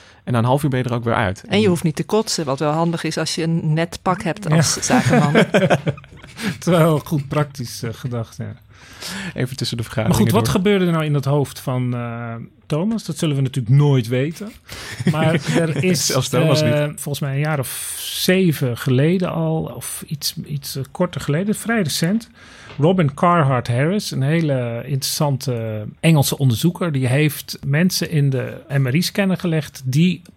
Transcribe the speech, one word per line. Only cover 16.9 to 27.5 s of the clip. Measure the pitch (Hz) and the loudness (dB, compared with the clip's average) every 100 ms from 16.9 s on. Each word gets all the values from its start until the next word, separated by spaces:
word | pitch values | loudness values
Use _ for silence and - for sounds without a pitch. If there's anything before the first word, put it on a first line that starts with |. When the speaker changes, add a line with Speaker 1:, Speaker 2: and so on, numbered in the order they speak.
| - | -4
Speaker 3:
volgens | 151 139 | -8 -4
mij | 143 | -4
een | 135 | -2
jaar | 151 147 | -2 -2
of | 123 - - - | -4 -8 -10 -10
zeven | - - - 185 180 135 127 117 | -10 -4 2 4 4 2 -2 -2
geleden | 135 127 156 185 180 | 0 2 2 2 0
al, | 165 160 160 156 | -2 -2 -2 -4
of | - - - - | -8 -12 -12 -10
iets, | 147 - - - | -8 -6 -8 -8
iets, | 147 - 135 | -8 -8 -10
eh, | 131 | -8
korter | - 175 143 | -4 -4 -2
geleden, | - 147 202 | -2 -2 0
vrij | - 220 233 | -2 -2 0
recent, | 151 - 170 226 - - - - - - | 0 0 0 0 -4 -16 -20 -20 -14 0
Robin | 156 190 139 | 2 4 2
Carhart | - 180 175 135 123 113 | 2 2 4 4 0 0
Harris, | 120 156 208 - | 0 0 0 -4
een | 135 | -2
hele | 135 165 156 131 120 117 147 | 0 2 2 0 -2 -6 -4
interessante | 135 - - 147 135 - 117 110 107 107 - | -4 -4 0 0 0 -2 -4 -4 -6 -8 0
Engelse | 165 156 - - | 4 4 4 2
onderzoeker, | 135 113 170 - 180 | 2 4 0 0 -2
die | 135 127 | 0 0
heeft | 135 151 - - | 2 2 -2 -10